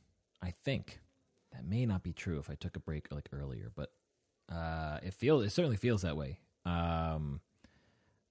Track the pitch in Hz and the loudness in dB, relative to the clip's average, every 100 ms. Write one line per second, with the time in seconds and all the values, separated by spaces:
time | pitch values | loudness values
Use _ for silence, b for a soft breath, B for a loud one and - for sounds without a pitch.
0 | _ _ _ _ 90 - - 113 - - | _ _ _ _ -8 -6 -2 -2 -4 -14
1 | - _ _ _ _ - 67 110 123 92 | -20 _ _ _ _ -10 -2 2 4 2
2 | 87 80 - 76 71 73 90 78 - 76 | 0 -4 -2 -2 -4 -6 -6 -6 -4 -4
3 | - 73 - 69 69 58 50 - 71 _ | -4 -8 -8 -6 -6 -6 -8 -8 -10 _
4 | _ _ _ _ - 85 82 80 78 76 | _ _ _ _ -8 -4 -2 -2 -2 -4
5 | 92 - 117 151 101 - 165 107 123 110 | -6 0 6 6 6 4 4 4 4 4
6 | 90 76 69 - _ _ 87 85 85 82 | 2 0 -2 -6 _ _ 0 2 4 2
7 | 82 78 76 69 - _ b b b b | 2 0 -2 -4 -8 _ b b b b
8 | b b _ | b b _